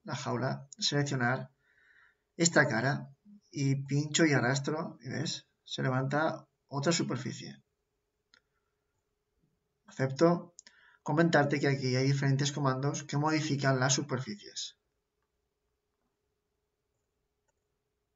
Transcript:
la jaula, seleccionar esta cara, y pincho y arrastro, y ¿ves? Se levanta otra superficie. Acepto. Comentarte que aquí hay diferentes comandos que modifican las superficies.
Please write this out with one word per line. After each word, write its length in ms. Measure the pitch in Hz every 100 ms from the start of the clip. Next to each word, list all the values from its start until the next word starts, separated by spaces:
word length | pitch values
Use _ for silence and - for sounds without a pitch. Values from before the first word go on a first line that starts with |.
la 120 | 196
jaula, 540 | 139 123 123 131 135 - -
seleccionar 720 | - 147 143 135 120 135 - _ _ _ _ _ _ _ _ -
esta 320 | 170 165 139
cara, 400 | 113 127 143 - - - - _
y 360 | 143 139 135 139
pincho 400 | 139 151 151 165
y 60 |
arrastro, 680 | 135 120 139 156 151 165 -
y 80 | 131
¿ves? 400 | - 170 - - _
Se 180 | - -
levanta 640 | 135 127 135 143 160 - - _ _
otra 260 | 139 143
superficie. 680 | 165 143 123 - - - - _ _ _ _ _ _ _ _ _ _ _ _ _ _ _ _ _ _ _ _ _ _ -
Acepto. 680 | - 135 135 170 175 - - - - _ _
Comentarte 580 | - 151 170 160 139 147
que 80 | 143
aquí 280 | 135 127 127
hay 100 | 135
diferentes 460 | 139 139 135 143
comandos 520 | - 139 131 139 147
que 120 | - 143
modifican 640 | 151 156 - 139 135 131
las 160 | 131
superficies. 840 | 135 139 123 127 104 - - - - _ _ _ _ _ _ _ _ _ _ _ _ _ _ _ _ _ _ _ _ _ _ _ _ _ _ _ _ _ _ _ _ _